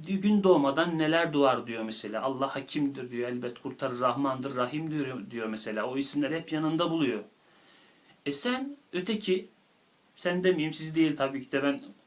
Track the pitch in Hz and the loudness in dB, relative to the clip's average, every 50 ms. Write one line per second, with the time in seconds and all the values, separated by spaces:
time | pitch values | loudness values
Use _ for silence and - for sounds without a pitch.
0 | 156 175 196 190 190 208 214 208 190 185 175 151 139 139 139 156 170 180 165 160 | -6 -4 -2 2 4 4 4 6 8 8 8 8 6 4 4 2 2 2 2 2
1 | 156 151 160 165 170 165 151 143 139 131 123 117 123 117 113 113 113 110 107 - | 2 4 4 4 2 2 4 6 6 6 4 2 -2 -6 -6 -6 -6 -6 -6 -6
2 | - 104 110 107 123 135 135 127 135 131 - 139 139 - - 147 143 139 135 135 | -6 -6 -4 -2 -2 -2 0 -2 -2 -2 -2 -6 -8 -4 -2 0 0 0 -2 -6
3 | 127 123 123 120 120 123 123 123 123 123 123 - - 139 135 - 143 131 123 120 | -8 -6 -4 -4 -4 -4 -4 -4 -6 -8 -8 -8 -10 -10 -6 -4 -4 -4 0 0
4 | 131 123 120 135 143 135 131 127 123 135 127 127 123 123 147 156 160 156 156 151 | 2 2 2 2 0 0 -2 -2 -4 -4 -2 -2 -2 -2 -2 -4 -4 -4 -4 -4
5 | 135 127 131 110 101 98 117 117 110 107 110 110 - 113 107 107 107 123 127 135 | -4 -4 -6 -8 -10 -10 -6 -6 -4 -4 -4 -6 -6 -4 -4 -2 -2 -2 -2 -2
6 | 139 - - 147 143 135 156 165 160 - 156 156 160 156 160 160 175 165 165 165 | -2 -2 -2 -2 -2 -2 -2 -6 -4 -4 -4 -2 0 0 0 0 0 0 0 0
7 | 147 123 110 104 104 - _ _ _ _ _ _ _ _ - _ _ _ _ _ | 0 0 0 -2 -6 -12 _ _ _ _ _ _ _ _ -20 _ _ _ _ _
8 | _ _ _ _ _ 143 139 - - 240 254 262 269 285 285 - _ _ - 180 | _ _ _ _ _ -6 -4 -2 0 0 -2 -2 -4 -6 -10 -14 _ _ -6 -4
9 | 185 226 220 214 - 196 185 190 - - _ _ _ _ _ _ _ _ _ _ | -2 -2 -4 -2 0 0 0 0 -2 -6 _ _ _ _ _ _ _ _ _ _
10 | _ _ _ - - 175 180 180 180 185 180 156 151 156 151 - 160 156 156 160 | _ _ _ -4 -2 -2 0 2 4 4 4 2 0 -2 -4 -6 -8 -2 2 4
11 | 160 156 147 - 135 135 139 135 127 - - 139 139 143 139 139 - - - - | 4 4 4 2 0 -2 -2 -6 -6 -2 -2 0 2 2 0 -2 -6 -14 -20 -20
12 | _ | _